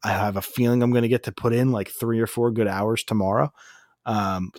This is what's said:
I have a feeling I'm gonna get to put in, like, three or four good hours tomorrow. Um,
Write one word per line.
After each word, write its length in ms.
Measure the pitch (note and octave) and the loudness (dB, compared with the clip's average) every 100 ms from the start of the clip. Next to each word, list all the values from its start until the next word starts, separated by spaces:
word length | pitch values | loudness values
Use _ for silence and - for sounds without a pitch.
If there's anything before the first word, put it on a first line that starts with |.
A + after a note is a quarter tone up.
I 60 | G#2+ | -4
have 260 | G2 G#2 G2 | -2 0 -2
a 60 | |
feeling 400 | - - A#2+ B2 | -4 0 2 4
I'm 100 | A#2+ | 4
gonna 160 | B2 A#2 | 2 2
get 140 | B2 | 0
to 80 | - | -2
put 220 | - A#2+ | -4 0
in, 180 | A#2 C3 | 2 2
like, 160 | A2+ F#2+ | 0 -4
three 320 | - A#2 A2+ | -4 -2 0
or 60 | A2 | 0
four 240 | - A#2+ | 0 0
good 180 | A2+ G#2 | 2 0
hours 340 | F#2+ G#2+ A2+ | 0 0 -2
tomorrow. 480 | - A2 F#2+ G#2+ C#3+ - - - _ _ | -2 0 2 2 0 -4 -20 -20 _ _
Um, 480 | A#2+ G#2+ G2 F#2+ F#2 | -6 -2 -2 -4 -6